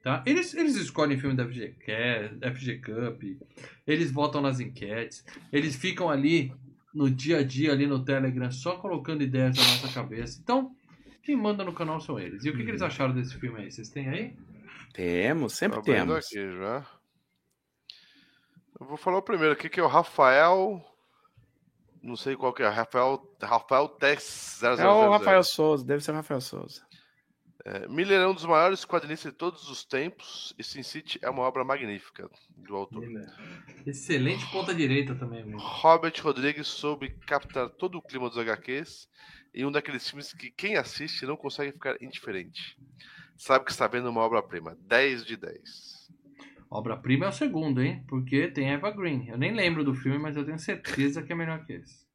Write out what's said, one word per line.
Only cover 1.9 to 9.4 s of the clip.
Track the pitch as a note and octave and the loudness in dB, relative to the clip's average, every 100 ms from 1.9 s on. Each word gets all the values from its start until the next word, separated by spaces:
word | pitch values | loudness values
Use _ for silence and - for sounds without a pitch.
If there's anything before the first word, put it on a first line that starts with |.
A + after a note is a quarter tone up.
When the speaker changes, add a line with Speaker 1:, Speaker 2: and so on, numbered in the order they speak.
Speaker 1:
é | A2 A#2+ A#2 G#2+ A2+ | -2 0 -2 -4 -6
F | B2+ B2+ | -6 -4
G | C3 A2 | -6 -8
Cup, | - A2 A#2+ - G2 F#2+ - - - - | -8 -6 -6 -8 -12 -12 -16 -20 -20 -12
eles | - D#3 D#3 | -2 0 0
votam | C3+ D3 C#3+ | 0 0 0
nas | C#3 B2+ | 0 -2
enquetes, | B2 - G2+ A2 A#2 - - - - | -6 -10 -8 -6 -8 -12 -20 -20 -4
eles | C#3+ D#3 | -2 -2
ficam | B2+ G3+ - F3 | -2 -4 -2 0
ali | C#3 C#3+ E3 B2+ - - - _ | 2 4 2 0 -8 -20 -20 _
no | D3+ C#3 | 0 2
dia | C3 C#3+ E3 | 2 2 2
a | |
dia, | C3+ B2+ D#3 | 2 2 2
ali | C#3 C#3+ | 4 2
no | C3+ | 0
Telegram, | B2+ C3+ C3 B2+ B2 | 0 0 0 0 -4
só | - E3+ F3+ | -4 -6 -6
colocando | G3+ D#3+ D3 D3+ | -4 -4 -4 -2
ideias | C3+ B2+ | 0 2